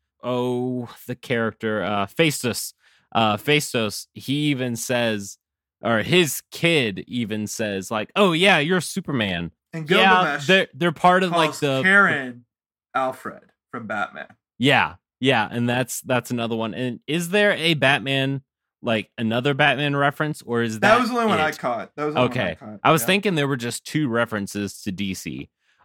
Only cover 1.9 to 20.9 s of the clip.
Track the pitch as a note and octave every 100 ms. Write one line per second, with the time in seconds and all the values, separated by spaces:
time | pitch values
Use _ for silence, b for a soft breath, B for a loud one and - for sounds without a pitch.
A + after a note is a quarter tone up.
1.9 | G#2 G2 - E3 C#3 B2 G2+ - - b
2.9 | b b - A2 G#2 - D3+ - B2 G#2+
3.9 | - - - G2+ C#3+ D3+ C3+ B2+ A#2 -
4.9 | B2 A#2 G#2+ G2+ - _ _ _ _ -
5.9 | A2+ G#2 F3 D#3+ - - - E3+ D#3+ A#2
6.9 | F#2 - B2 A2 G#2+ G#2 - G#2+ G2 F#2
7.9 | A2 G#2+ F3+ G3+ D#3+ G3 E3+ D3 F#3 -
8.9 | - F3 C3+ G#2 F2 E2+ _ _ E3 D#3
9.9 | F#3+ F#3+ F#3 E3 C#3+ C#3 F#3+ F3 C3 F3
10.9 | - F3+ F#3 F#3 E3+ D#3 D3 D3 C3+ C3
11.9 | G3+ F#3+ D3+ B2+ A#2+ A#2+ _ _ _ _
12.9 | B2+ C3 C3 G#2+ - _ _ _ B2 A2
13.9 | G#2+ G2 D2+ - - _ - B2+ B2+ E2
14.9 | - _ - C3 B2 G#2 A#2+ A#2+ B2 B2+
15.9 | - G#2 B2 - B2 A#2 A2+ A2+ F2+ B2+
16.9 | A#2+ - D#3+ E3+ G3+ G#3 D3+ D#3+ D#3+ C3+
17.9 | C#3 B2 C3+ C3+ C#3 - _ _ _ A#2+
18.9 | A2 - - A2+ A#2 C#3 C#3 D3 B2+ D3
19.9 | C#3+ C#3+ - D3+ D3+ - A#2 A#2 A2 G3+